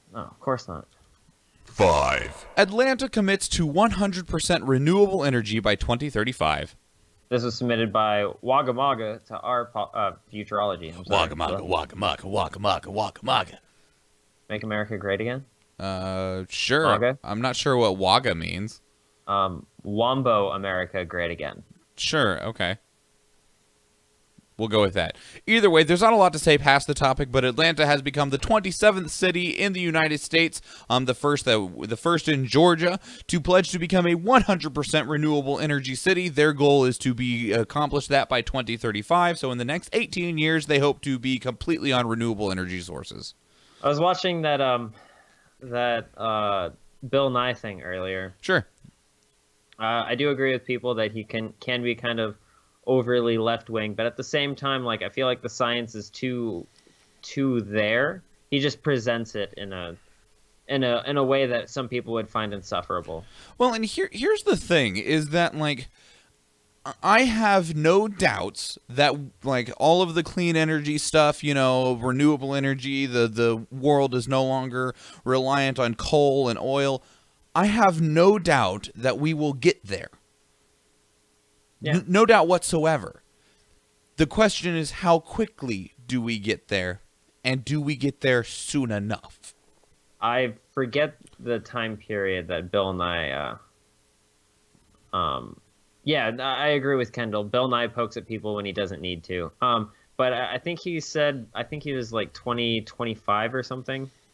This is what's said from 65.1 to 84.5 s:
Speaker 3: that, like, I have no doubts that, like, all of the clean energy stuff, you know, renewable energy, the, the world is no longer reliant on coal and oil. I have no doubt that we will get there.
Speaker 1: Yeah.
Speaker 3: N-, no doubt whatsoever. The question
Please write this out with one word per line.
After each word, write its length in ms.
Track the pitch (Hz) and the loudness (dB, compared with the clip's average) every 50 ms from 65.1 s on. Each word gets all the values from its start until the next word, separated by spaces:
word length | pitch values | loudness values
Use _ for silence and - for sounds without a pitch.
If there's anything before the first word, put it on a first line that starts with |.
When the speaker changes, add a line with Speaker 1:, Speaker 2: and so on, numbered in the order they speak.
| 151 156 151 147 | 0 0 0 0
Speaker 3:
that, 260 | 151 175 170 - - | 0 0 0 0 -2
like, 320 | 151 156 147 143 127 127 - _ _ _ _ _ _ _ _ _ _ _ _ _ _ _ _ _ _ - - - - - | -4 -4 -4 -4 -6 -8 -16 _ _ _ _ _ _ _ _ _ _ _ _ _ _ _ _ _ _ -14 -14 -12 -4 2
I 180 | 180 208 226 | 4 4 4
have 540 | 262 247 220 220 226 208 202 190 175 160 160 | 4 4 2 2 2 4 4 4 2 0 -2
no 320 | 151 151 160 180 196 214 220 | 0 4 4 4 4 4 0
doubts 720 | 202 175 190 147 107 95 90 101 - - - - - - _ - | -2 0 0 0 0 0 -4 -6 -8 -10 -12 -12 -12 -14 _ -8
that, 260 | 127 131 143 143 127 147 139 131 - _ - | 0 2 2 2 2 0 -6 -12 -14 _ -4
like, 280 | 131 135 123 117 110 - - | -2 -2 -2 -2 -4 -4 0
all 240 | - 151 165 180 | 4 4 4 4
of 140 | 185 170 160 | 4 2 0
the 80 | 170 160 | -2 -2
clean 340 | - - 190 180 170 165 160 | -2 -2 -2 0 2 2 2
energy 400 | 160 156 160 151 147 147 151 147 | 2 2 0 -2 -2 -2 -4 -2
stuff, 440 | - - - 156 151 147 147 - | -2 2 4 4 4 4 2 0
you 120 | - 147 143 | -2 -2 0
know, 400 | 139 131 131 127 127 131 127 127 | 2 2 2 2 2 2 2 0
renewable 640 | 117 120 127 127 131 143 151 151 135 135 139 139 | 0 0 -2 0 4 4 4 4 2 0 -4 -2
energy, 500 | 139 139 135 135 131 123 139 139 135 139 | 0 0 0 -2 -2 -4 -4 -4 -2 -2
the, 220 | 131 123 120 117 113 | 0 2 2 2 2
the 380 | 107 113 117 117 113 113 113 - | 2 2 2 2 2 0 -4 -10
world 440 | 127 135 127 147 147 143 139 131 123 | -8 -2 2 4 4 4 4 2 0
is 120 | 127 117 127 | -2 -2 0
no 160 | 135 131 135 | 0 0 0
longer 520 | 131 131 131 131 131 120 127 127 127 - - - - - - - | 0 -2 -4 -4 -6 -6 -4 -4 -6 -6 -10 -16 -20 -18 -8 -2
reliant 540 | 120 127 131 131 131 139 139 139 135 127 135 | 2 2 2 2 2 2 2 2 2 2 0
on 160 | 127 117 113 | 0 0 0
coal 560 | - - - - 151 143 143 135 139 135 120 | -2 -2 2 4 4 6 6 4 4 2 2
and 80 | 113 - | 0 -2
oil. 460 | - 127 135 139 139 139 135 127 - _ _ _ _ _ _ _ _ _ - | -2 -2 0 2 2 0 0 -2 -6 _ _ _ _ _ _ _ _ _ 0
I 120 | 160 185 | 2 2
have 360 | 208 208 233 214 190 170 160 | 4 4 4 4 4 4 4
no 380 | 165 156 151 160 175 196 214 214 | 2 4 6 6 8 8 6 6
doubt 500 | 165 175 151 131 113 92 95 104 - - - | 4 4 4 4 4 2 0 -4 -8 -12 -10
that 240 | - 117 131 113 113 | -4 -2 -2 0 0
we 140 | 147 160 160 | 0 -2 0
will 200 | 147 151 147 139 | 0 -2 -2 -2
get 320 | 127 117 170 - - - | 2 2 2 2 2 -4
there. 240 | 95 98 87 80 - _ _ _ _ _ _ _ _ _ _ _ _ _ _ _ _ _ _ _ _ _ _ _ _ _ _ _ _ _ _ _ _ _ - | -10 -10 -8 -10 -12 _ _ _ _ _ _ _ _ _ _ _ _ _ _ _ _ _ _ _ _ _ _ _ _ _ _ _ _ _ _ _ _ _ -8
Speaker 1:
Yeah. 140 | 151 156 151 | -4 0 0
Speaker 3:
N-, 100 | 185 - 160 | 0 0 2
no 180 | 180 202 226 | 4 4 6
doubt 220 | 208 226 208 165 165 | 8 6 6 6 4
whatsoever. 760 | 185 170 - - - 160 151 160 160 135 92 - - - _ _ _ _ _ _ _ _ _ _ _ _ _ _ _ _ _ _ _ - | 2 2 2 0 0 2 2 2 2 0 -2 -8 -14 -16 _ _ _ _ _ _ _ _ _ _ _ _ _ _ _ _ _ _ _ 0
The 100 | 160 - | 0 0
question 480 | - 214 220 208 | 4 2 2 2